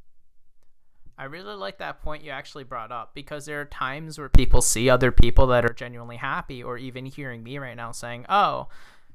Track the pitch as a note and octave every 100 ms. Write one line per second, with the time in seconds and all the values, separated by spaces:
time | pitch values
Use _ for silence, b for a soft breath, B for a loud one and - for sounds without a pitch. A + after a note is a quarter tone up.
0 | - - - - - - - - - -
1 | - - C3+ E3 G3+ G#3 G3 F#3+ D#3+ -
2 | D#3 D3+ D3+ C3+ - D3 A#2+ B2 A2+ A#2+
3 | G#2+ D3 C#3 D3 C#3+ D3 C#3+ - C3 C#3+
4 | D#3+ D3+ C#3 - B2+ C3+ - A2 B2+ B2+
5 | B2+ - A#2+ - C3 B2 A#2 - B2 A#2+
6 | A#2 A#2+ C3+ D#3+ E3+ B2+ B2 A#2+ C3 B2+
7 | C3 C#3+ C3+ A#2 A2+ C#3+ C3 A#2 A#2 -
8 | A#2+ A#2+ - G3 F3 B2+ - B B B
9 | B